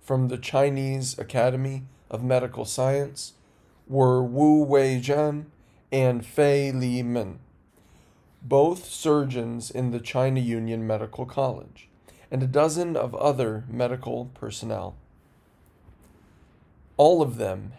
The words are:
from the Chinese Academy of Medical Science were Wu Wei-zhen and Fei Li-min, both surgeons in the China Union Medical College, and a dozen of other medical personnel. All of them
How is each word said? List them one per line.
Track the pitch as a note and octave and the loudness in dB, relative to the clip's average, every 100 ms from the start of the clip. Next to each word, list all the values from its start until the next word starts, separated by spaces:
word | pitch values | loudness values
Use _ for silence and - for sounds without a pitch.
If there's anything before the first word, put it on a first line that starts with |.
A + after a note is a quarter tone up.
from | - C3 B2+ | -4 0 0
the | B2+ | -2
Chinese | - C3+ C#3+ C3+ C3+ C3+ C3 - | -2 2 2 2 -4 -4 -6 -8
Academy | C3+ B2+ B2 B2+ C3+ C3+ C3 - - | -6 0 0 0 -4 -6 -12 -20 -12
of | A2+ | -6
Medical | B2+ B2+ B2 B2 | 0 0 -2 -6
Science | A2 - C3 C#3 C#3 C#3 - - _ _ _ _ - | -8 -2 0 0 -2 -8 -16 -18 _ _ _ _ -4
were | C3+ C3 B2+ | 2 4 4
Wu | B2+ B2+ D3+ D3+ | 2 4 6 6
Wei-zhen | C#3+ C#3 C3+ B2+ B2 C#3+ D3+ D3 D3+ _ _ _ - | 6 4 4 0 0 0 0 -2 -8 _ _ _ -4
and | C3+ C3 A#2+ | 2 2 2
Fei | A#2 - C#3+ C#3+ C#3 | -2 2 4 4 2
Li-min, | C3 B2+ B2 A#2+ A#2+ G2 E2+ - _ _ _ _ _ _ _ _ _ | -2 -2 -2 -2 -4 -4 -10 -20 _ _ _ _ _ _ _ _ _
both | B2 C#3 D#3 F3+ - | 2 4 4 2 -8
surgeons | - D#3+ D3 C#3 B2 A#2 A#2 A2+ | -4 2 2 2 -4 -6 -6 -8
in | - B2+ | -4 -4
the | A#2+ | -4
China | A2+ C3 C3 C3 | -4 -2 0 0
Union | A#2+ A#2 A2+ A2+ A2 | 0 -2 -2 -4 -2
Medical | G#2+ A2 - B2+ | -4 -4 -10 -8
College, | - C3 G#2+ - - - _ _ - - | -4 -4 -4 -12 -20 -20 _ _ -20 -8
and | C3 | -4
a | C3 | 0
dozen | C3+ D#3 D#3 F3 D#3+ | 2 2 2 -2 -2
of | A#2+ | -2
other | - D3 C3 A#2 G#2+ B2+ | 0 0 2 0 -4 -8
medical | A#2+ B2 B2+ B2+ A#2+ B2 | -4 -4 -4 -8 -8 -10
personnel. | B2+ A2+ - A2+ G#2 F#2 - _ _ _ _ _ _ _ _ _ - _ _ _ _ _ _ _ _ _ - | -12 -12 -10 -8 -8 -8 -14 _ _ _ _ _ _ _ _ _ -20 _ _ _ _ _ _ _ _ _ 4
All | D3 F3 | 6 6
of | C#3+ A#2 | 2 -2
them | G#2 F#2+ G2+ | -4 -4 -10